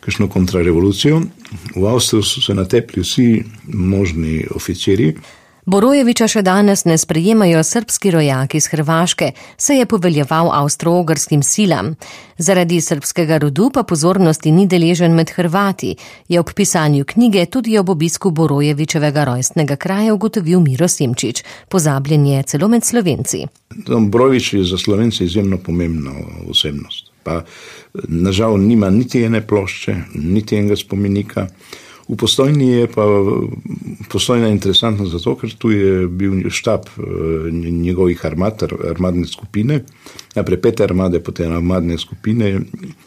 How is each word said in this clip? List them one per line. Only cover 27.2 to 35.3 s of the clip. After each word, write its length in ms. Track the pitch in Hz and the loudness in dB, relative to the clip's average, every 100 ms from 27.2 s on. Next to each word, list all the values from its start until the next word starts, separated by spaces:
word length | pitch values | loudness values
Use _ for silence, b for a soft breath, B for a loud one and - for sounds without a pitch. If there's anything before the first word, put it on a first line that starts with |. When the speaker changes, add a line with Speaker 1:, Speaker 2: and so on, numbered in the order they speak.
Speaker 1:
Pa, 220 | - 82 82 B B B B - - | -6 -6 -6 B B B B -14 -6
na 240 | 80 92 | -2 0
žal 260 | 95 113 104 | 2 2 2
nima 320 | 98 117 101 | 4 4 4
niti 320 | 98 123 127 | 2 0 0
ene 240 | 117 113 107 | 0 0 0
plošče, 480 | 104 98 - - 98 - - | -2 -2 -8 -8 -8 -8 -8
niti 400 | 78 101 107 107 | -2 -2 0 -2
enega 180 | 104 101 | 0 -2
spomenika. 680 | - 98 101 101 101 - 95 B B B B B - | -2 -4 -2 -2 -4 -6 -8 B B B B B -12
V 80 | 113 | -4
Postojni 520 | - - 135 147 127 | -2 2 2 4 4
je 180 | 123 120 | 2 2
pa, 140 | - 104 101 98 - - 101 - - - - - | 2 2 2 2 0 -4 -8 -10 -12 -12 -14 -6
Postojna 360 | 101 - 120 113 | -6 0 0 2
je 60 | |
interesantna 540 | 104 98 90 113 107 95 | 0 2 0 0 -2 -4
zato, 300 | 85 - | -4 -4